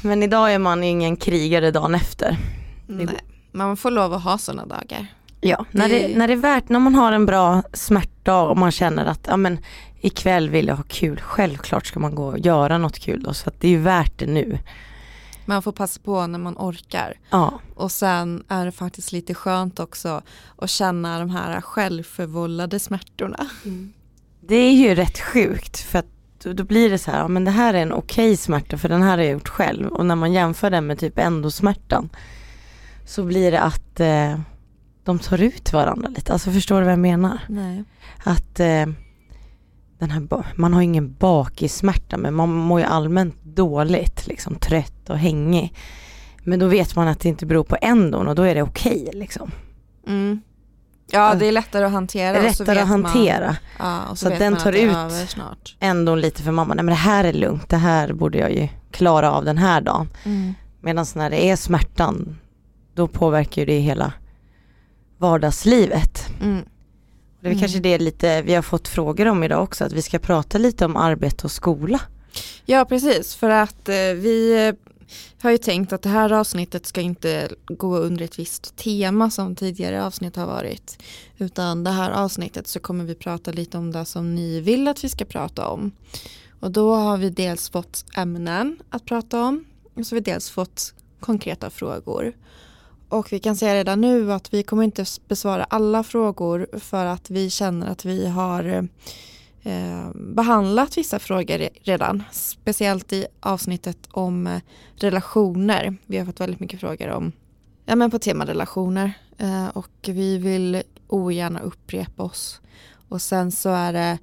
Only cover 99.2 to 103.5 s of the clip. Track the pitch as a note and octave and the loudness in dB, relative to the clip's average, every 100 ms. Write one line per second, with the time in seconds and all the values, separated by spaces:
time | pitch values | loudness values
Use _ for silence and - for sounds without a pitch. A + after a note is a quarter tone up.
99.2 | - - - _ G#3+ F3+ F3 F3 - - | -20 -20 -20 _ -10 -8 -8 -8 -12 -12
100.2 | - - A#3 A3 G3 A3 C#4+ - D#4 G#3 | -6 -2 2 2 2 0 0 -2 -4 -6
101.2 | - F#3 F3 E3 D#3 - - F3+ - G3+ | -4 -4 -2 -4 -4 -6 -4 -2 -2 -4
102.2 | G#3 - - - - G#3+ G#3 F#3+ - F#3+ | -6 -10 -10 -8 -6 -2 -2 -2 -4 -6
103.2 | - _ G3 | -8 _ -6